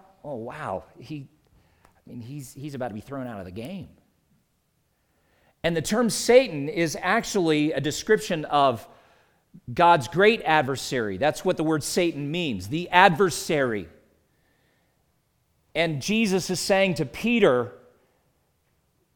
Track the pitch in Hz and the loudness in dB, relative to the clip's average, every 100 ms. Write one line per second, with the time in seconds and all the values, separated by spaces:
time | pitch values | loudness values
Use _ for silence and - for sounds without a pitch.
0 | - _ 147 123 117 147 131 92 - - | -18 _ -14 -12 -12 -10 -8 -8 -10 -20
1 | 123 151 131 _ _ _ _ _ _ _ | -16 -14 -16 _ _ _ _ _ _ _
2 | - 123 117 147 127 139 147 135 123 104 | -20 -16 -14 -14 -16 -14 -12 -8 -8 -8
3 | 117 139 123 104 92 90 131 190 92 _ | -12 -10 -10 -10 -12 -12 -12 -12 -16 _
4 | _ _ _ _ _ _ _ _ _ _ | _ _ _ _ _ _ _ _ _ _
5 | _ _ _ _ _ _ 165 165 - 214 | _ _ _ _ _ _ -2 -2 -2 0
6 | 233 - - 247 247 151 143 170 165 196 | 0 0 4 6 6 -2 -4 -2 -2 -2
7 | 180 220 - 208 165 151 151 139 147 - | -2 -2 0 0 2 2 0 -2 -4 -2
8 | - 214 - 165 151 147 139 113 - - | 0 0 0 -6 0 2 4 2 -6 -20
9 | _ _ _ _ _ - - 120 170 170 | _ _ _ _ _ -18 -6 2 6 6
10 | 113 165 208 226 160 156 135 131 - 131 | 2 4 4 4 2 2 2 -4 -4 -4
11 | 104 95 143 151 190 170 156 156 - 190 | -2 -2 -2 0 -2 0 0 -2 -2 0
12 | 170 147 143 170 165 98 95 156 180 175 | 0 -2 -6 -4 -4 -6 -6 -6 2 6
13 | 196 156 190 - - 151 127 104 80 - | 6 6 0 -2 -2 0 0 -2 -8 -18
14 | _ _ _ _ _ _ _ _ _ _ | _ _ _ _ _ _ _ _ _ _
15 | _ _ _ _ _ _ _ 151 165 143 | _ _ _ _ _ _ _ -2 -2 -2
16 | 147 220 214 185 - 180 - 196 196 165 | -2 0 2 0 0 -2 2 2 2 0
17 | 143 - 226 240 185 123 110 - - _ | -4 -4 0 4 4 4 0 -10 -20 _
18 | _ _ _ _ _ _ _ _ _ _ | _ _ _ _ _ _ _ _ _ _
19 | _ | _